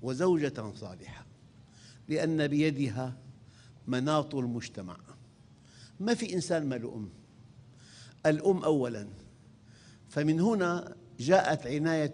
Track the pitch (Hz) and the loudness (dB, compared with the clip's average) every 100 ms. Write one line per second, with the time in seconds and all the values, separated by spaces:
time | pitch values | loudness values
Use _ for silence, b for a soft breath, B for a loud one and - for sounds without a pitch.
0 | 127 131 185 165 143 127 107 - 101 90 | -6 0 2 4 0 -4 -8 -10 -14 -14
1 | - - - - - - - B B B | -16 -18 -20 -20 -20 -20 -20 B B B
2 | - 151 160 156 147 147 156 139 131 113 | -6 -2 0 2 2 2 2 2 -2 -2
3 | 127 127 - - - b b b - 127 | -6 -8 -16 -20 -20 b b b -4 0
4 | 143 151 147 139 120 117 - - 90 85 | 2 2 0 -2 -2 -4 -8 -12 -12 -14
5 | - - - - - - B B B B | -18 -20 -20 -20 -20 -20 B B B B
6 | 208 233 214 180 - 165 143 127 117 113 | 0 0 0 -2 0 0 0 -4 -6 -8
7 | 101 - - - - - - B B B | -12 -14 -20 -20 -20 -20 -20 B B B
8 | B B 156 156 185 185 151 147 123 110 | B B 0 2 2 2 2 2 0 -4
9 | 104 - - - - - - B B B | -10 -16 -20 -20 -20 -20 -20 B B B
10 | - 147 151 160 208 214 175 175 - - | -8 0 2 4 4 2 2 -2 -6 -16
11 | - - 127 190 - - 123 147 160 160 | -16 -6 4 6 6 0 -2 0 2 2
12 | 147 | 0